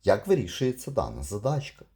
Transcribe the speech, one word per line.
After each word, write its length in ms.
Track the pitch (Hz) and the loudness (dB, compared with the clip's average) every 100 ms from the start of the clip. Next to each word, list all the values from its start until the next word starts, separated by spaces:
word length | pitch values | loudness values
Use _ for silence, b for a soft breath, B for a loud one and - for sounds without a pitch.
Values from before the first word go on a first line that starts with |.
Як 220 | - 98 - | 4 2 4
вирішується 640 | 185 90 - 127 127 - | 2 2 -2 -2 -2 -4
дана 320 | 139 62 57 | -2 -2 -4
задачка? 640 | 69 101 117 147 143 - - | -6 -2 0 -2 -4 -14 -20